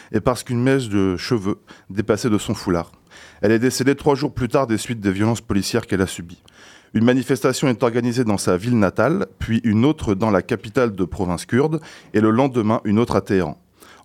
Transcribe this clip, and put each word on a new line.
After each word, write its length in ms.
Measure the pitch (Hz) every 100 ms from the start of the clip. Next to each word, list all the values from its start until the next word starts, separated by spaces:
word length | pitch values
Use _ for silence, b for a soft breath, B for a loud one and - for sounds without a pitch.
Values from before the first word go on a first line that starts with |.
| B
et 80 | 110
parce 240 | 131 120
qu'une 180 | - 120
mèche 280 | 127 135 117
de 260 | 101 95 87
cheveux 440 | - 120 95 - _ B B
dépassait 420 | 98 104 104 113
de 80 | 104
son 160 | - 104
foulard. 360 | - 85 82 _ _ B B B
Elle 100 | 104
est 80 | 113
décédée 360 | 127 - 131 139
trois 200 | 151 143
jours 180 | 147
plus 140 | - 127
tard 180 | 147 127
des 140 | 107
suites 200 | - 117
des 120 | 98
violences 300 | 92 107 117
policières 440 | - 98 92 117 -
qu'elle 160 | 95
a 60 | 92
subies. 340 | - 85 87 _ B B B B 110
Une 100 | 117
manifestation 640 | 127 120 131 139 127 139
est 160 | 110
organisée 400 | 123 120 120 117
dans 140 | 113 98
sa 200 | - 90
ville 200 | 113 120
natale, 500 | 92 - 120 185 - -
puis 240 | - 113
une 220 | 117 104 139
autre 300 | 151 110 95
dans 160 | 110
la 100 | 95
capitale 540 | - 113 113 135 120 95
de 100 | 90
province 400 | - 90 85 -
kurde, 340 | 117 156 160 B B B
et 60 | 107
le 120 | 110
lendemain, 500 | 113 139 123 107 117
une 160 | 107 104
autre 160 | 120 101
à 60 |
Téhéran. 400 | - 98 76 - _ B B B